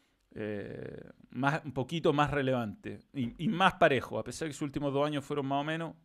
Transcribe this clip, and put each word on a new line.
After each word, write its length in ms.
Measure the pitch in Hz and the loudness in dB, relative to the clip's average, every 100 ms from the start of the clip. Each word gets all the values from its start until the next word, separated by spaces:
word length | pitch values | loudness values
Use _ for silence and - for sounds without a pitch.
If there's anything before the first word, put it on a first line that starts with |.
| _ _ _ | _ _ _
eh, 760 | - 107 104 104 - - - - - - | -8 -6 -6 -6 -10 -10 -12 -16 -20 -10
más, 300 | - 139 151 139 | -2 0 0 -2
un 80 | |
poquito 400 | 135 123 170 170 | -6 -4 2 4
más 180 | 143 147 | 4 4
relevante 680 | 147 131 131 110 - 107 104 - | 2 2 2 -2 -6 -10 -12 -8
y, 300 | 139 117 - | -4 -4 -2
y 60 | 170 | 0
más 240 | 175 185 | 4 4
parejo, 440 | - 165 131 - 113 | 6 6 6 2 -4
a 60 | |
pesar 240 | 117 120 160 | -6 -6 -8
que 60 | |
sus 80 | 135 | -4
últimos 320 | 147 143 143 | -6 -2 0
dos 120 | 135 147 | 2 0
años 200 | 147 - | 0 -4
fueron 200 | 147 135 | -2 0
más 140 | 139 | 0
o 40 | 147 | 0
menos. 300 | 160 165 - | -4 -6 -10